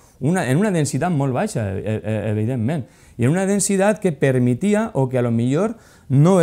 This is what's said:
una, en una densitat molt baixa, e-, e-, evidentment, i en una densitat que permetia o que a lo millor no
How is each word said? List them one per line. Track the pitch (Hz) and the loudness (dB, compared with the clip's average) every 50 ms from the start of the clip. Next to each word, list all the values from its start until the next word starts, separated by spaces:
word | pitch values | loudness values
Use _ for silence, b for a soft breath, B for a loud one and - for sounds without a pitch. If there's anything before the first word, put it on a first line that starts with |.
| B B B B | B B B B
una, | - 139 180 190 170 | -2 -2 0 0 0
en | 117 131 156 | 0 0 2
una | 208 220 | 2 2
densitat | 185 170 147 - - 160 151 180 | 0 0 0 0 -2 -2 -2 0
molt | 175 143 139 139 123 | 0 0 0 0 -2
baixa, | 135 196 220 - 147 107 98 98 | -2 -2 -4 -4 -4 -4 -4 -4
e-, | 98 - 104 107 110 | -4 -4 -4 -4 -4
e-, | - 104 110 107 95 110 107 | -4 -4 -4 -4 -4 -2 -2
evidentment, | 107 107 113 131 127 107 117 160 165 120 - B B B B B B | -2 -2 -2 -2 -2 -2 -2 -2 -4 -6 -10 B B B B B B
i | 117 | 0
en | 123 156 | 0 0
una | 185 196 190 | 0 0 0
densitat | 202 202 185 - 202 190 190 208 214 - | 0 0 0 0 0 2 2 2 0 0
que | - 190 151 | 0 -2 -2
permetia | - - 139 131 127 123 123 123 120 - 202 208 208 220 226 - | 0 0 2 2 2 2 0 0 0 0 0 0 0 0 -2 -2
o | 135 135 127 | -2 -2 0
que | 127 127 | 0 -2
a | 120 | -2
lo | 120 117 | 0 0
millor | 113 117 127 135 156 196 226 233 - B B B B B B 131 | 0 0 0 0 0 0 -2 -4 -8 B B B B B B 2
no | 135 147 170 196 185 | 4 6 6 6 6